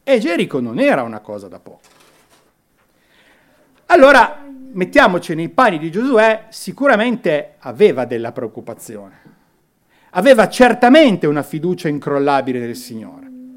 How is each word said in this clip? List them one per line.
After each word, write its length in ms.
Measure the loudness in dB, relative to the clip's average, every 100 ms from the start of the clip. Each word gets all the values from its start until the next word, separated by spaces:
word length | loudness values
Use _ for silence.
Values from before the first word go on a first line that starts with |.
E 160 | -2 0
Gerico 400 | 0 -4 -4 -4
non 200 | -6 -2
era 240 | -2 -2
una 160 | -4 -12
cosa 280 | -14 -16 -16
da 120 | -20
poco. 220 | -20 -20 _ _ _ _ _ _ _ _ _ _ _ _ _ _ _ _ _ _ _ _ 0
Allora, 560 | 4 6 6 4 -2 -18 -20 -14
mettiamoci 640 | -8 -2 2 2 0 -6 -8
nei 140 | -6
panni 280 | 0 0 0
di 140 | -6
Giosuè, 560 | -6 -2 2 2 0 -6
sicuramente 1080 | -18 -14 -4 0 0 0 -4 -4 -4 -6 _
aveva 460 | -16 0 2 2 -4
della 260 | -6 -8
preoccupazione. 920 | -10 -12 -12 -18 -18 -18 -20 -20 _ _ _ _ _ _ _ _ _ _
Aveva 380 | -2 4 4 4
certamente 800 | 4 2 4 4 6 4 2 -2
una 160 | -2
fiducia 440 | -6 -6 -6 -4 -4
incrollabile 720 | -6 -4 -2 0 -2 -2 -6
nel 160 | -8 -12
Signore. 560 | -14 -16 -18 -20 -20 -20 -20